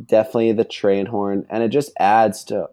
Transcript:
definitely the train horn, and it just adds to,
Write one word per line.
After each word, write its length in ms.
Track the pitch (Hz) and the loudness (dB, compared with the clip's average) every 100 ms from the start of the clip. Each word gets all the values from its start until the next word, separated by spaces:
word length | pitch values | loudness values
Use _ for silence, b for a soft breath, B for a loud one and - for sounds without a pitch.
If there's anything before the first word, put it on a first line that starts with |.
| 113 | 0
definitely 480 | 110 110 117 113 | 0 2 0 0
the 100 | 110 | 0
train 420 | - - 101 98 98 | -2 0 0 0 -2
horn, 400 | 104 101 98 - | -4 -4 -4 -4
and 140 | 113 | -2
it 60 | 113 | 0
just 220 | 139 143 - | 0 -2 0
adds 440 | 98 110 110 - - | 2 4 2 0 -6
to, 240 | 104 80 | -6 -6